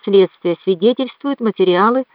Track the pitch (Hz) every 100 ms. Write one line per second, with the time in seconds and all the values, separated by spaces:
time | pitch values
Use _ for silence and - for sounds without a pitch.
0 | - 196 185 - 175 165 - 175 214 247
1 | 254 - 277 277 226 - 185 180 214 262
2 | 262